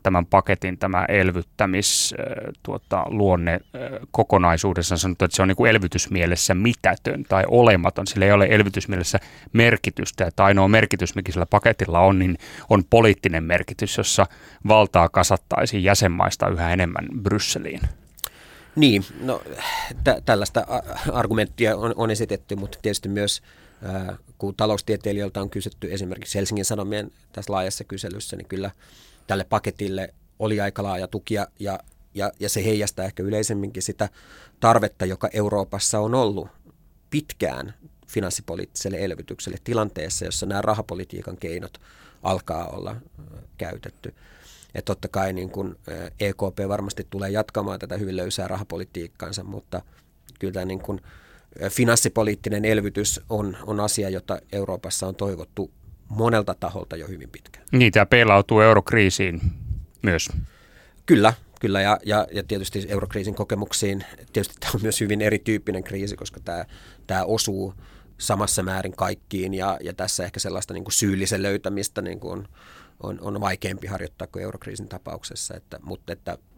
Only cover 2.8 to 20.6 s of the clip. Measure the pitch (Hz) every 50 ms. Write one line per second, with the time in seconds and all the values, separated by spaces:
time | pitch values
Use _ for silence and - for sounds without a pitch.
2.8 | - - 104 92 - - 113 104 104 95 90 87 85 85 85 - - _ - 123
3.8 | 127 127 - - - - - - 107 - 104 95 90 85 85 80 - 98 87 90
4.8 | 85 - 90 82 95 92 90 - 92 85 - - 92 95 92 - 123 120 110 113
5.8 | 92 85 - - - - - 90 85 85 87 - - - 92 90 104 120 117 -
6.8 | - 95 92 - - - - - - - 95 95 - - - 120 120 117 101 87
7.8 | 85 87 - - 98 95 - 101 95 101 101 101 98 - 110 107 104 98 - 101
8.8 | - - 98 90 82 - - 95 - - - - - - - 113 117 117 113 98
9.8 | - - - - - - - - 95 85 - - 98 98 98 98 95 98 107 113
10.8 | 104 - - 87 90 - - 101 90 - 78 92 85 - - 104 - 120 107 -
11.8 | 113 82 85 85 92 95 98 92 92 90 85 - - - - - - - 107 101
12.8 | 87 - 120 117 113 110 98 - - 92 82 80 80 80 87 87 - - - -
13.8 | 107 - - - 107 - - - - - - - - - - - - 101 107 110
14.8 | 104 - - 90 85 85 - 95 90 - 98 - - - - - - - - 101
15.8 | 92 98 101 - 110 90 85 90 90 90 - - - 95 92 85 85 85 87 95
16.8 | 90 87 87 - - - - 120 98 98 104 104 - - - - - - - -
17.8 | - - - - - _ _ - - - - - - - - - - - - 156
18.8 | 151 131 104 98 95 - - - - 131 123 - - - 71 - - - - -
19.8 | - - - - - - 127 - - - 113 98 101 - - 117